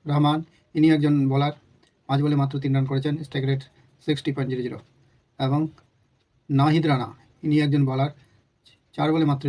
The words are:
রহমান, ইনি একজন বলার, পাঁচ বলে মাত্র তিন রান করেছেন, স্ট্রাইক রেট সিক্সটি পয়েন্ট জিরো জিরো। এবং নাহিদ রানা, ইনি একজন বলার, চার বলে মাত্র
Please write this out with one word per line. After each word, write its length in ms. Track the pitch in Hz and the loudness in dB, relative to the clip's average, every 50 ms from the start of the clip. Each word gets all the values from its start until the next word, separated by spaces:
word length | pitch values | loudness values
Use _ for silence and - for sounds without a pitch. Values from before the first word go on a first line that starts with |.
| - 147 | -6 -2
রহমান, 280 | 147 147 147 147 151 156 160 - _ _ _ _ - | 0 2 2 2 2 0 -4 -8 _ _ _ _ 0
ইনি 140 | 156 156 160 156 | 2 4 4 4
একজন 180 | 147 147 147 147 143 135 135 | 4 2 2 2 2 2 2
বলার, 220 | 135 139 143 147 143 - _ _ _ _ _ _ _ _ _ - | 2 0 0 -2 -4 -8 _ _ _ _ _ _ _ _ _ -2
পাঁচ 100 | 139 139 147 | -2 0 0
বলে 120 | 151 147 143 | 0 0 0
মাত্র 120 | 139 135 143 139 | 0 -2 -2 -4
তিন 100 | 139 135 135 | -2 0 0
রান 100 | 135 131 135 | 0 0 0
করেছেন, 240 | 139 135 135 151 147 160 151 | -2 -2 -2 -2 -4 -6 -6
স্ট্রাইক 180 | - - 139 131 135 | -8 -6 -4 -2 -2
রেট 120 | 135 135 - - _ _ _ _ _ _ _ | -2 -4 -4 -10 _ _ _ _ _ _ _
সিক্সটি 240 | - 147 143 - 151 | -4 -4 -4 -4 -6
পয়েন্ট 180 | 135 147 131 127 | -4 -4 -4 -4
জিরো 100 | 131 127 123 | -4 -6 -6
জিরো। 120 | 117 107 107 - _ _ _ _ _ _ _ _ _ _ - | -8 -10 -12 -16 _ _ _ _ _ _ _ _ _ _ -4
এবং 220 | 135 131 139 151 160 156 - - _ _ _ _ _ _ _ _ _ _ _ _ _ - | -2 -2 0 0 -2 -4 -8 -12 _ _ _ _ _ _ _ _ _ _ _ _ _ -2
নাহিদ 360 | 143 135 143 156 151 165 156 151 | 0 2 4 4 4 2 2 2
রানা, 180 | 139 127 120 - - - _ _ _ _ | 0 0 -2 -6 -10 -16 _ _ _ _
ইনি 140 | - 156 147 151 147 | -4 0 2 2 2
একজন 160 | 143 143 147 139 131 | 2 2 2 2 0
বলার, 200 | 131 131 139 147 - _ _ _ _ _ _ _ _ _ _ _ _ _ _ _ _ | 0 0 -2 -2 -4 _ _ _ _ _ _ _ _ _ _ _ _ _ _ _ _
চার 140 | - 147 156 160 | -4 -2 0 2
বলে 100 | 160 160 | 2 2
মাত্র 200 | 151 139 135 143 | 2 0 0 -2